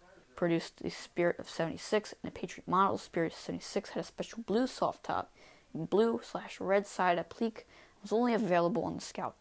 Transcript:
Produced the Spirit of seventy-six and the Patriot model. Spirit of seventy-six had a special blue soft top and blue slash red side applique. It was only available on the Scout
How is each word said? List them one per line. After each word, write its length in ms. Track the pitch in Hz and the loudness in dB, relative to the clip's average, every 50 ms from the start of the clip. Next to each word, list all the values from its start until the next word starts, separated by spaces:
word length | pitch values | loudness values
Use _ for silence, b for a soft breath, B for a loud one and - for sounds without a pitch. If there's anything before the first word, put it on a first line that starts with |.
| - - - - - _ - | -20 -20 -20 -20 -20 _ -4
Produced 460 | - 180 170 170 165 - - - - - | 0 2 2 2 2 0 -2 -8 -8 -6
the 80 | - | -6
Spirit 480 | - - - - - - 175 175 - - | -6 -6 -10 -6 0 2 2 2 2 0
of 120 | - - | -4 -6
seventy-six 640 | - - 165 160 160 165 - - - 214 208 - - - - | -4 -2 -2 -2 -4 -6 -4 0 0 0 0 -2 -8 -10 -10
and 100 | 170 - | -10 -8
the 60 | - | -8
Patriot 300 | - 180 - - - - | -8 -10 -10 -10 -4 2
model. 280 | 170 185 196 196 214 | 4 4 6 4 4
Spirit 360 | 190 - - - 175 165 160 - | 0 -4 -4 -2 0 0 0 -2
of 60 | - | -6
seventy-six 520 | - - 170 180 - - - 208 196 - | -8 -8 -8 -8 -6 -4 -4 -4 -4 -4
had 120 | - 175 170 | -4 -6 -6
a 40 | |
special 360 | - - - 185 - - - 226 | -6 -8 -8 -8 -8 -10 -8 -2
blue 240 | - 190 226 262 - | 0 2 2 2 0
soft 360 | - - 190 156 - - - | 0 0 0 0 0 -2 -4
top 280 | - - 92 - - B B B B B B B B - | -4 -4 -4 -4 -6 B B B B B B B B -8
and 160 | 147 160 165 | -6 -2 2
blue 300 | - 196 226 233 233 233 - | 4 6 6 6 4 0 -4
slash 380 | - - 180 - - - - | -6 -8 -8 -8 -10 -10 -6
red 260 | 190 180 196 208 196 | 0 2 2 2 2
side 320 | - - - 185 180 175 175 | 0 -2 2 2 4 4 2
applique. 480 | 170 - - - 233 226 220 - B B B B B B B | 0 -4 -4 -2 -2 -2 -2 -4 B B B B B B B
It 60 | B - | B -4
was 100 | 202 208 | 0 2
only 220 | 220 247 247 233 | 2 4 4 4
available 500 | 208 233 175 180 175 170 170 - 165 - | 4 4 4 4 4 4 4 2 0 0
on 100 | - - | -2 -4
the 60 | - | -6
Scout 340 | - - - - 175 113 - _ | -8 -8 -8 -6 -6 -6 -8 _